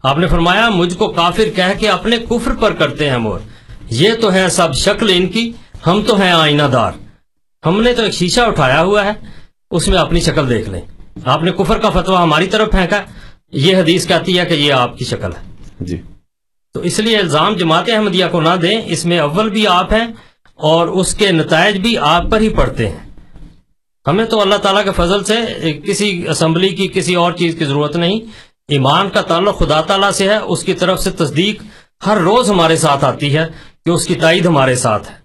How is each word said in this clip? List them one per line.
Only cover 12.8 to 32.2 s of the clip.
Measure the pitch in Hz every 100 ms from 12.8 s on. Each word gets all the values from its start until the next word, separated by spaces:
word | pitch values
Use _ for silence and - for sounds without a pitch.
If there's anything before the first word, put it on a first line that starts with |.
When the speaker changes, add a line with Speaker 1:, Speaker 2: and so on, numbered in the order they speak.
| 175 208 185 - - - _
Speaker 1:
یہ | - 156 185
حدیث | 165 175 -
کہتی | 170 175 180
ہے | 170
کہ |
یہ | 156 147
آپ | 131 120 -
کی | 127
شکل | 113 98
ہے۔" | 85 - - - -
Speaker 2:
جی۔ | 92 90 - - _ _ _ _ _
Speaker 1:
تو | -
اس | 180 170
لیے | 214 214
الزام | 175 147 175
جماعت | 202 165 165 180
احمدیہ | 220 208 180 175
کو | 170
نہ | 160 180
دیں، | 165 220 -
اس | 170 170
میں | 175
اول | 147 165 220
بھی | 208 208
آپ | 180 185
ہیں | 214 233 220 - _ _ _
اور | 151 165 170
اس | 180 185 -
کے | 196
نتائج | 165 156 160 196 196
بھی | 220 214
آپ | 147 170 190
پر | 220
ہی | 220
پڑتے | - - - 107
ہیں۔ | - - - - - - - _ _ _ _ -
ہمیں | 180 226
تو | 220
اللہ | 196 202
تعالیٰ | 196 196
کے | 196 185
فضل | 175 202
سے | 180 226 226 - 160 147 -
کسی | 196 208 180 170
اسمبلی | 147 160 165 190
کی، | 180 190
کسی | 185 170 180
اور | 175
چیز | 170 170 160
کی | 147
ضرورت | 143 147 160
نہیں۔ | 170 220 - - - _
ایمان | - 147 131 160 196
کا | 202
تعلق | 175 170 202 190
خدا | 165 156
تعالیٰ | 160 196 196
سے | - 196
ہے، | 214
اس | - 175
کی | -
طرف | 180 180 185
سے | 190
تصدیق | 180 156 131 202 214 - - _ _ 190
ہر |
روز | 208